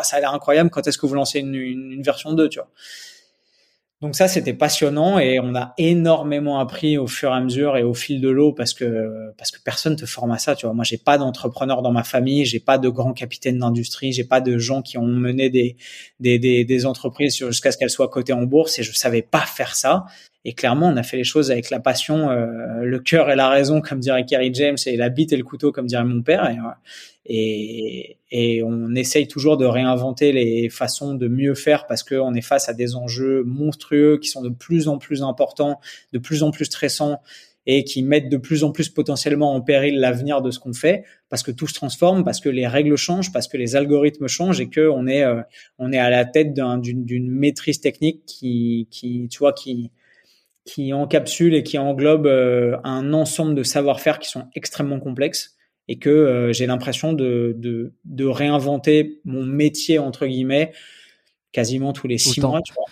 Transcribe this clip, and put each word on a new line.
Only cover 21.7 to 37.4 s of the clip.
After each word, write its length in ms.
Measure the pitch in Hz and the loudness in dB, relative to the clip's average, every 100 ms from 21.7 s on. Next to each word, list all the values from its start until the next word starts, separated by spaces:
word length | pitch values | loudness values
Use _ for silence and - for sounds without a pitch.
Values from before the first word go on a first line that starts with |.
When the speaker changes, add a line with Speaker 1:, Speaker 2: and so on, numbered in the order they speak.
Speaker 1:
la 100 | 123 | -2
passion, 500 | 131 127 - 156 147 | 0 0 0 0 0
euh, 520 | 123 117 113 117 113 | 0 -2 -6 -8 -4
le 160 | 123 127 | -2 -2
cœur 320 | - 165 147 | 2 4 4
et 60 | 135 | 4
la 120 | 131 | 4
raison, 320 | 139 139 156 | 4 4 2
comme 200 | 151 135 | 0 -4
dirait 240 | 127 127 | 0 0
Kerry 280 | 127 131 127 | 2 0 0
James, 220 | 127 143 139 135 | 0 0 0 -2
et 100 | 120 | 0
la 120 | 123 | 0
bite 240 | 127 160 | 0 0
et 40 | 135 | 0
le 80 | |
couteau, 280 | 123 135 147 | -2 -2 -2
comme 140 | 143 123 | -2 -2
dirait 180 | 120 | 0
mon 180 | 120 120 | 0 0
père. 280 | 117 190 160 | 0 2 0
Et, 80 | 117 | -2
euh, 140 | 117 - - - - _ | -8 -12 -20 -20 -20 _
et, 920 | - 113 110 107 107 113 110 123 - - - | -6 -2 -2 -4 -6 -8 -8 -10 -14 -20 -8
et 320 | 123 117 113 | -2 0 0
on 320 | 113 117 117 | -2 -4 -2
essaye 340 | 127 127 151 139 | -2 0 0 0
toujours 280 | 147 147 143 | 0 2 4
de 100 | 127 | 2
réinventer 640 | 120 127 127 131 123 147 | 2 2 0 0 2 2
les 360 | 135 117 113 117 | 4 2 0 -2
façons 460 | - 127 - 143 | -2 -4 -4 -6
de 140 | 135 120 | -4 -2
mieux 260 | 127 139 | 0 0
faire 320 | 139 151 147 - | 0 2 2 0
parce 160 | 139 | -6
qu'on 320 | - 135 131 | -2 -2 0
est 60 | 117 | -2
face 280 | - 139 - | 0 0 0
à 60 | |
des 220 | 113 123 127 | -4 -4 -6
enjeux 480 | 123 117 131 135 | -8 -4 0 0
monstrueux 760 | 123 135 151 - - 147 151 151 | -2 -2 -4 -4 0 4 6 4
qui 100 | - | -2
sont 140 | 135 | -8
de 60 | 123 | -8
plus 400 | 123 - 165 151 | -8 0 0 2
en 100 | 139 | -2
plus 240 | - 139 | -4 -4
importants, 560 | 135 123 135 - 147 143 - - _ | -2 -2 -2 0 -2 -2 -10 -20 _
de 60 | 123 | -8
plus 240 | 123 151 | -4 0
en 80 | 151 | 0
plus 140 | 151 | 0
stressants 560 | 147 - 143 - 147 143 _ - | -6 -4 -4 -2 -2 -4 _ -20